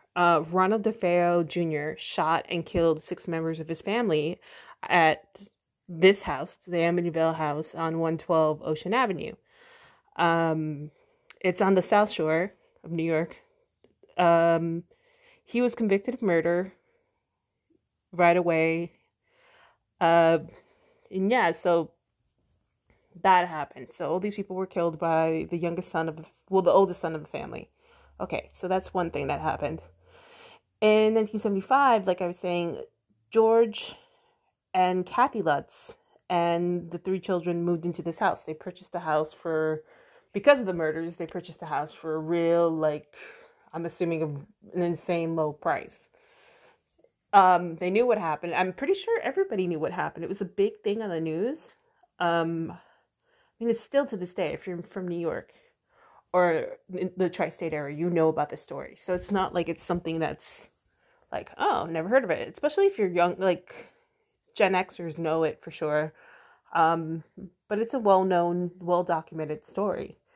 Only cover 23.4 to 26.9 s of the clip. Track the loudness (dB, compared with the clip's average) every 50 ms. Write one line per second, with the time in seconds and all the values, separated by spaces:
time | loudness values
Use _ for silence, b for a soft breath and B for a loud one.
23.4 | 4 2 -2 -6 -8 -8 -10 -16 -18 -16 -12 -8 -4 -4 -2 -2 -2 -4 -6 -6
24.4 | -8 -8 -6 -6 -6 -4 -2 -2 -2 -2 -2 -2 0 0 2 2 2 2 0 -2
25.4 | -4 -4 -4 -4 -2 -2 -4 -4 -6 -4 -4 -4 -4 -4 -6 -8 -14 -18 _ _
26.4 | _ _ 2 2 4 6 6 6 6 4